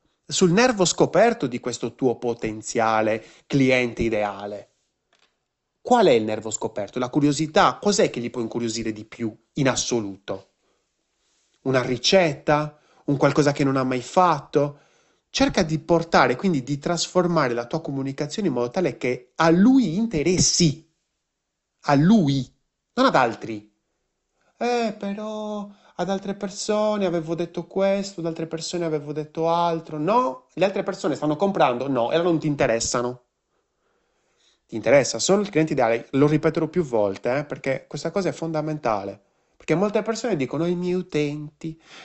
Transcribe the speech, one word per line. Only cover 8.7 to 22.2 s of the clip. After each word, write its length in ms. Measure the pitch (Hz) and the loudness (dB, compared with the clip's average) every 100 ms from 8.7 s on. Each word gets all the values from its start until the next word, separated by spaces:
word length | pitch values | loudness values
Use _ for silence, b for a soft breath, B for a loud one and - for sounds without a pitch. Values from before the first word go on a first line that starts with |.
| 113 110 | -4 -6
di 140 | 107 107 | -8 -12
più 280 | - 113 110 _ | -10 -8 -10 _
in 140 | - 135 | -2 0
assoluto? 840 | 120 - 120 101 95 - 95 - _ _ _ _ _ _ _ _ _ _ _ | 0 -2 -2 -4 -10 -10 -12 -12 _ _ _ _ _ _ _ _ _ _ _
Una 180 | 135 131 | -2 0
ricetta? 960 | 123 123 - 190 165 139 - 147 151 - b b b | 0 -2 2 4 4 0 0 0 -2 -10 b b b
Un 120 | 143 | 2
qualcosa 340 | 143 151 143 | 2 4 2
che 140 | 139 135 | 2 0
non 100 | 135 | 0
ha 80 | |
mai 160 | 131 127 | -2 -4
fatto? 800 | 120 185 180 147 - 147 143 143 b b b b b | -2 2 2 2 -2 -2 -2 -4 b b b b b
Cerca 320 | - 269 - | -2 0 0
di 160 | 160 156 | -2 -2
portare, 600 | - 170 165 185 127 127 | 0 0 4 4 4 2
quindi 260 | 196 147 | 0 -2
di 160 | 123 143 | -2 -4
trasformare 720 | 165 170 - 180 180 165 131 | -4 -4 -2 0 2 2 0
la 120 | 117 120 | -2 -4
tua 160 | 151 | -6
comunicazione 680 | - 135 135 135 147 - 190 | -6 -6 -6 -6 -6 -4 -2
in 60 | |
modo 160 | 123 123 | -2 -2
tale 260 | 190 165 - | -2 -2 -2
che 380 | 127 123 - - | -4 -4 -6 2
a 140 | 165 | 4
lui 480 | 170 220 269 196 175 | 6 6 6 4 0
interessi. 920 | 226 160 151 180 - - 165 - _ _ _ _ _ _ _ _ _ _ | -2 0 0 2 2 2 2 0 _ _ _ _ _ _ _ _ _ _
A 140 | - 143 | 0 4
lui, 540 | 170 226 | 6 6